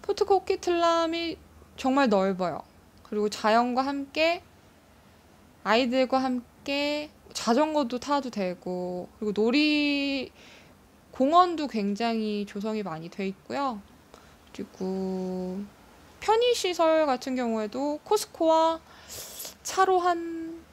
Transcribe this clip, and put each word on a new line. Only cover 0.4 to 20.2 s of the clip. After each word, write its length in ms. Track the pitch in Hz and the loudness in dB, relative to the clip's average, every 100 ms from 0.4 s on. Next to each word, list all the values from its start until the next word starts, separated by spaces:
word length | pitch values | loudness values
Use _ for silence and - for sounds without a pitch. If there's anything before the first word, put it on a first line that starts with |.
| 370 381 - 339 339 330 330 339 330 - - - - - | 2 -2 0 2 2 2 0 -2 -6 -8 -16 -20 -20 -4
정말 340 | 262 269 269 | 0 4 4
넓어요. 540 | 202 190 185 180 139 - - - - | 4 2 0 -4 -4 -12 -20 -20 -20
그리고 260 | - 214 208 | -8 -4 -4
자연과 540 | 208 214 226 247 247 | 0 2 4 2 0
함께, 580 | 269 277 277 302 320 349 - - - _ _ - - - _ - - _ | -2 -4 -6 0 0 0 -8 -20 -20 _ _ -20 -20 -20 _ -20 -20 _
아이들과 600 | 190 226 262 262 254 262 | 2 2 4 2 2 2
함께 880 | 262 254 - - - 277 285 294 302 - - | 0 -4 -8 -14 -6 -4 -2 -4 -8 -18 -14
자전거도 680 | - - 233 311 302 247 247 | -6 0 2 4 2 -2 -4
타도 320 | 269 285 262 | -2 -2 -2
되고, 760 | 214 185 180 - 180 180 180 - - | -4 -4 -4 -8 -6 -6 -6 -10 -6
그리고 120 | 214 | -4
놀이 1000 | 202 220 294 302 294 294 285 277 269 - - - - - - - - _ | 0 2 4 4 2 0 0 -2 -4 -6 -14 -20 -20 -20 -20 -20 -20 _
공원도 560 | - 262 339 359 320 294 | -2 4 6 4 2 -4
굉장히 800 | 226 202 202 233 226 214 208 202 | -2 -2 -2 -2 -2 -2 -4 -6
조성이 340 | 202 214 220 | -6 -4 -4
많이 280 | 196 160 165 | -6 -8 -12
돼 180 | - 196 | -6 -6
있고요. 520 | 190 - 240 277 214 - - - - - - - | -6 -8 -4 -4 -6 -14 -20 -20 -20 -20 -20 -20
그리고 1120 | - 202 - 185 190 190 185 185 185 185 185 202 - - - - - | -14 -14 -8 -6 -4 -4 -4 -4 -6 -6 -8 -10 -16 -20 -20 -20 -8
편의시설 840 | - 453 494 480 381 349 320 320 302 | 2 4 4 2 -2 2 4 4 2
같은 300 | 254 269 254 | 0 -2 -2
경우에도 640 | 240 226 214 247 285 302 | -2 -2 -4 -4 -4 -4
코스코와 760 | - 415 - - 320 320 320 320 - - - - - - - - | 0 0 0 0 4 4 4 0 -8 -20 -18 -16 -14 -14 -16 -14
차로 380 | - - 381 370 | -8 0 4 4
한 680 | 349 339 | 2 -2